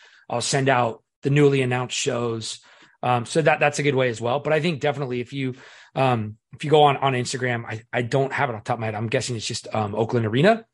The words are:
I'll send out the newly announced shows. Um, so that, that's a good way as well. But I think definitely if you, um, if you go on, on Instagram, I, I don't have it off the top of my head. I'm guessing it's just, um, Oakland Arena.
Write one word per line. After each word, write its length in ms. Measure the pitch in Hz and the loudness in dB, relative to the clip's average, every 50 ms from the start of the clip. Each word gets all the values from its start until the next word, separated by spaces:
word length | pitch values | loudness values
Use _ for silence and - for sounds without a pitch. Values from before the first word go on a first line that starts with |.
| - - _ _ _ | -20 -20 _ _ _
I'll 140 | - 123 120 | -6 -4 -4
send 280 | 113 - 151 139 135 135 | -2 0 0 2 4 4
out 340 | 131 123 123 113 110 - _ _ _ _ | 4 4 2 0 -2 -6 _ _ _ _
the 80 | - 139 | -2 2
newly 320 | 143 147 147 143 139 135 | 4 6 6 6 4 2
announced 340 | 127 123 123 127 127 - - | 0 0 -2 -4 -4 -4 -6
shows. 640 | - - 135 123 120 120 117 113 113 110 - - - _ - - _ - _ _ _ - | -4 -4 -2 -2 -2 -2 -2 -4 -4 -6 -10 -12 -14 _ -20 -20 _ -20 _ _ _ -2
Um, 240 | 123 123 120 117 | 0 0 0 -2
so 160 | - - 165 147 | 0 0 2 4
that, 160 | 156 151 151 | 4 4 4
that's 180 | 151 147 147 | 2 0 0
a 60 | - 143 | 2 0
good 100 | 143 131 | 2 2
way 160 | 131 127 123 | 2 2 0
as 100 | 113 107 | 0 -2
well. 200 | 117 120 127 143 | -4 -2 -2 -2
But 140 | 143 147 156 | 0 0 0
I 60 | 156 | 2
think 200 | 143 180 160 117 | 2 -2 -2 0
definitely 420 | 147 143 127 135 147 123 127 123 | -2 -2 -2 -2 -6 -4 -4 -6
if 100 | 117 - | -6 -6
you, 220 | 139 139 135 131 127 - - - - - - _ _ | -6 -6 -6 -6 -6 -10 -16 -20 -20 -20 -20 _ _
um, 440 | 139 135 131 123 113 107 107 107 - _ _ - | 0 2 2 2 0 -2 -6 -10 -16 _ _ -14
if 100 | - - | -10 0
you 80 | 143 | 4
go 140 | 151 151 147 | 6 6 6
on, 120 | 143 135 | 6 4
on 160 | - 139 139 131 | 2 0 0 0
Instagram, 500 | 123 120 - - 120 127 123 120 117 117 | 0 -2 -4 -4 -4 -2 -2 -4 -4 -6
I, 180 | 120 113 110 - _ - | -8 -12 -12 -12 _ -4
I 80 | 127 | -4
don't 320 | 123 113 143 135 139 135 - | -2 0 0 0 0 0 0
have 160 | - 143 131 | -2 -2 -2
it 60 | 113 | -4
off 80 | 104 - | -6 -4
the 60 | - | -4
top 80 | 120 | -4
of 20 | 113 | -2
my 80 | 110 | -4
head. 80 | 110 107 | -6 -4
I'm 120 | 104 117 | -6 -4
guessing 280 | 110 131 127 113 - 120 | -2 -2 -2 -2 -4 -6
it's 100 | 107 - | -8 -8
just, 220 | - 120 - - - | -8 -8 -10 -8 -6
um, 220 | - 110 107 101 104 | -4 -4 -4 -2 -2
Oakland 320 | 110 113 110 - 120 113 | -2 -2 0 0 0 0
Arena. 400 | 107 110 131 160 208 226 220 - _ | 0 2 4 4 4 4 2 -2 _